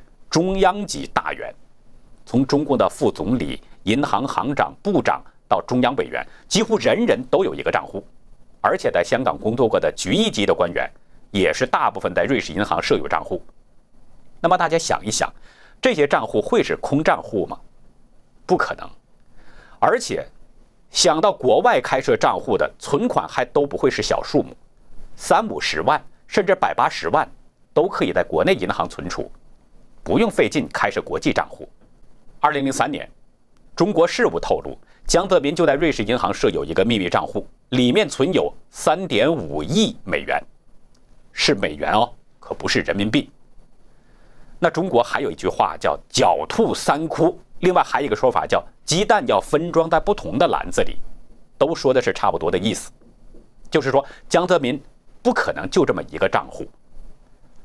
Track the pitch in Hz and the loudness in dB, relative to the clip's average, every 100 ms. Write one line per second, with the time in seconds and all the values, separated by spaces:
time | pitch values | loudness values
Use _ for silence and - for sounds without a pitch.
0 | - - - 156 185 190 185 208 190 143 | -14 -20 -2 0 0 2 2 2 -6 -8
1 | - - - - 58 - - - - - | -4 -2 -2 -6 -10 -14 -20 -20 -20 -20
2 | - - - 127 135 143 151 123 95 - | -20 -20 -2 0 2 2 2 2 2 2
3 | 110 - 92 127 73 62 - - 95 127 | 0 0 -2 -2 -2 -8 -12 -6 -2 0
4 | 147 104 135 - 131 139 76 - 202 165 | 0 0 -2 -2 -2 0 -2 -4 0 0
5 | - 71 - - - 98 - 127 123 123 | 2 -2 -6 -14 -2 -2 0 0 2 0
6 | 65 64 - - - - - 214 226 156 | -4 -6 -8 -14 -2 0 2 2 2 2
7 | 233 123 123 147 196 71 - 87 - 98 | 2 0 0 0 0 -2 -2 -2 -4 -10
8 | - - - - - - 107 113 123 87 | -12 -18 -20 -20 -20 -2 0 0 0 0
9 | - 120 131 76 110 120 113 95 80 - | 2 0 0 -2 -2 2 2 2 0 -2
10 | 92 190 220 107 98 85 87 71 65 - | 0 0 0 0 2 2 0 -2 -6 -10
11 | - - - 98 82 - 127 180 117 95 | -20 -20 -6 0 2 2 0 0 0 -2
12 | 95 90 98 120 - 80 104 85 - 107 | -2 0 0 0 -2 -4 -2 -2 0 0
13 | - 80 - 92 - - _ - _ - | 0 -4 -4 -8 -10 -20 _ -20 _ -20
14 | - - - - 170 180 165 165 - - | -20 -20 -20 -2 2 2 2 0 0 -2
15 | 104 - - - - - - - 262 151 | -2 -2 -2 -6 -20 -20 -20 -2 0 2
16 | 143 160 110 107 - 233 127 78 - 143 | 2 2 0 -2 2 0 0 -2 -2 0
17 | 170 123 - 101 82 - - - - - | 2 0 -2 -4 -4 -8 -16 -20 -20 -20
18 | - - _ - - 185 - - - - | -20 -20 _ -10 0 0 0 -6 -12 -18
19 | _ - - - - - - - 156 247 | _ -20 -20 -20 -18 -20 -20 0 2 2
20 | - 85 - - - - _ _ _ - | -2 -6 -8 -16 -20 -20 _ _ _ 2
21 | 170 156 202 - 123 120 240 151 - 131 | 2 4 2 2 2 4 4 2 0 0
22 | 135 117 139 92 - 95 69 - - 147 | 0 2 2 0 0 0 0 -4 -4 -2
23 | 247 147 - - 123 147 143 90 131 - | 0 -2 -2 -2 0 0 0 0 0 0
24 | - - - 123 - - - _ - - | -2 -2 0 -2 -2 -8 -20 _ -14 -12
25 | - - - 185 220 - - 78 107 - | -10 -4 2 2 0 -4 -4 -2 0 -2
26 | - - - 214 185 185 - - 147 - | -4 -20 -4 0 2 2 2 2 0 0
27 | - 151 - - - _ _ 143 185 - | -2 0 -2 -8 -20 _ _ 0 0 0
28 | 110 90 - 78 180 190 90 - 80 - | 0 0 0 2 2 2 0 -2 -4 -6
29 | 90 - - - - - _ - - - | -8 -8 -10 -14 -20 -20 _ -20 -20 -10
30 | - 131 226 - 110 156 73 - - - | 0 2 2 2 2 0 -2 -2 -2 -2
31 | - 78 - - - - - - - - | -4 -2 0 0 -2 -8 -18 -20 -20 -20
32 | - - - - 151 143 135 - 131 135 | -20 -20 -20 -2 0 0 0 0 -2 -4
33 | - - - _ _ _ - - 202 160 | -12 -18 -20 _ _ _ -8 -2 0 2
34 | 170 - 220 - - 80 69 - - _ | 2 2 0 0 -2 -2 -4 -14 -18 _
35 | - 170 196 180 143 165 160 143 160 127 | 2 2 4 2 2 2 2 2 2 0
36 | 104 123 - 95 107 80 71 82 110 110 | -2 0 -2 0 0 0 0 0 2 2
37 | 90 95 - 104 - - _ 127 123 202 | 0 -2 -2 -6 -10 -14 _ 2 4 2
38 | 165 - 143 - - - - - 175 165 | 0 0 0 2 0 -4 -18 -2 0 0
39 | 185 123 139 156 95 78 85 185 185 - | 0 2 2 2 -4 -6 -2 0 0 -2
40 | - 78 - 71 - - _ - - - | -4 -4 -2 -4 -6 -18 _ -20 -20 -20
41 | - - - - - - 82 73 - 107 | -20 -20 -12 -2 0 0 -2 -4 0 2
42 | 117 - - - - - 95 110 - 95 | 2 -4 -20 -18 -12 -6 -2 0 0 -2
43 | 107 143 - - - - - - - - | 0 0 -2 -10 -20 -20 -20 -20 -20 -20
44 | - - - - - - 170 160 185 117 | -20 -20 -20 -20 -20 -2 -2 0 0 2
45 | - - 113 80 92 - 92 - 80 71 | 2 -2 -4 -4 -2 0 -2 0 -2 -2
46 | - - 101 73 80 - 175 - - 151 | -4 2 2 2 -2 0 0 0 0 -2
47 | 160 - 170 - - - 180 175 - 131 | -2 0 0 0 -10 -2 2 2 2 -2
48 | 143 107 127 85 76 90 - - - 170 | -2 0 2 2 0 -2 -2 -10 -4 0
49 | 214 208 123 101 - 151 170 165 160 160 | 2 2 2 0 2 0 2 0 2 2
50 | 202 208 - 123 156 78 87 110 - - | 0 -2 -2 0 2 2 -2 0 2 0
51 | - - - - - - 143 - 135 127 | -4 -8 -16 -20 -12 0 0 2 2 2
52 | 107 - 101 82 82 92 107 90 - - | 2 0 0 0 0 0 0 -4 -8 -18
53 | - - - - - - - 156 135 135 | -20 -20 -20 -20 -20 -20 -4 -2 2 0
54 | - - - 170 180 175 123 139 - - | -2 -8 -2 0 2 2 2 -4 -8 -20
55 | - - 247 226 - 76 95 190 - 87 | -20 -4 0 0 -2 -4 -2 2 2 0
56 | - 78 98 107 - - - - - - | -6 -2 0 0 -4 -12 -16 -18 -20 -16
57 | - - - - - - | -16 -18 -20 -20 -20 -20